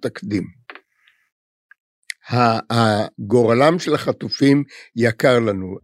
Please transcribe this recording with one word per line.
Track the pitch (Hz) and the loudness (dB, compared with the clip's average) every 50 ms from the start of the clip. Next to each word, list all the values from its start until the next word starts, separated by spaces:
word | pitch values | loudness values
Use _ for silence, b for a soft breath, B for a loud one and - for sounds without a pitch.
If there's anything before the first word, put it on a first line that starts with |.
תקדים. | - 120 - - 95 98 104 95 - - - _ _ - - - _ _ _ _ _ _ _ _ _ _ _ _ _ _ _ _ _ _ _ _ _ _ _ _ _ - - _ _ - | -8 -10 -10 -10 -8 -6 -6 -6 -6 -8 -14 _ _ -20 -20 -20 _ _ _ _ _ _ _ _ _ _ _ _ _ _ _ _ _ _ _ _ _ _ _ _ _ -20 -20 _ _ -4
ה-, | 110 123 120 117 113 110 - - 117 | 0 2 2 2 2 0 -4 -2 0
ה-, | 117 113 110 104 104 104 - - - | 2 2 2 2 0 -2 -6 -8 -12
גורלם | 113 101 117 123 117 110 117 123 - 160 175 175 | -4 0 2 2 4 4 2 4 4 2 2 0
של | - 151 147 | -2 -4 -4
החטופים | - - 143 - - - 107 - - 139 139 139 143 139 B B B B B B | -2 -2 -4 -6 -6 -8 -10 -4 0 2 4 4 2 0 B B B B B B
יקר | 117 117 117 113 - - 135 123 120 | -2 -2 0 0 0 2 2 2 2
לנו. | 113 107 98 95 92 90 98 - | 2 0 -2 -4 -6 -10 -12 -10